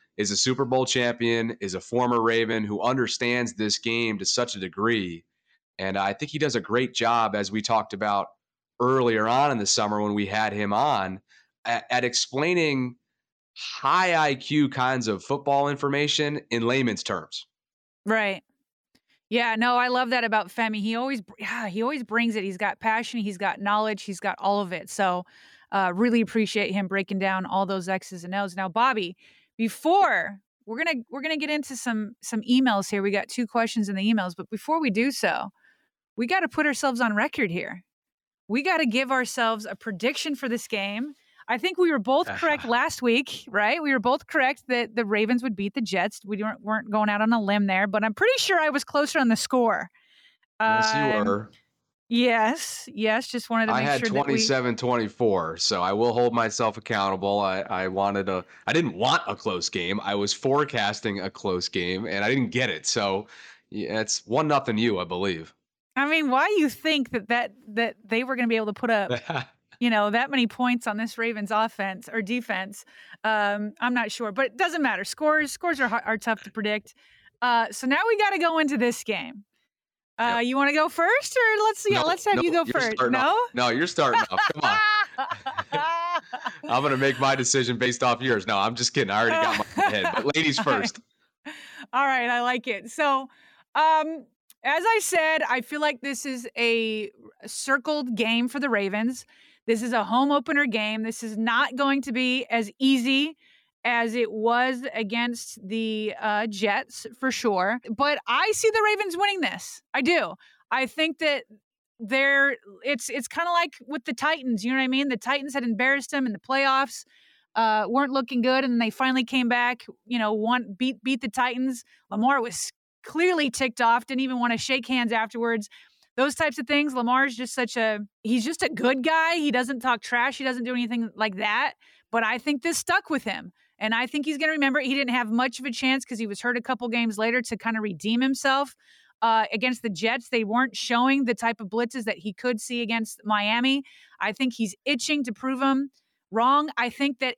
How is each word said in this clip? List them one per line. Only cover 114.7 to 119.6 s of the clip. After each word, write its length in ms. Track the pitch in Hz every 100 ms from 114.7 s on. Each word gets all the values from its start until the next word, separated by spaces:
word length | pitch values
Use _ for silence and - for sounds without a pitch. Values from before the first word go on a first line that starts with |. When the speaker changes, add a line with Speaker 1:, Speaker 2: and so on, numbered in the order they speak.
Speaker 2:
know 60 | 269
what 60 |
I 40 | 254
mean? 200 | 262 285
The 80 | 240
Titans 380 | 247 285 277
had 80 | 269
embarrassed 480 | 240 214 254 277 -
them 160 | 285 254
in 60 |
the 60 | 202
playoffs, 640 | - 269 277 262 277 - - _ _ _ _
uh, 320 | 214 226 214 214
weren't 240 | 247 277
looking 300 | 269 240 247
good, 220 | 247 262
and 160 | 269 233
they 100 | 226
finally 340 | - 262 262
came 240 | 240 262 240
back, 360 | 247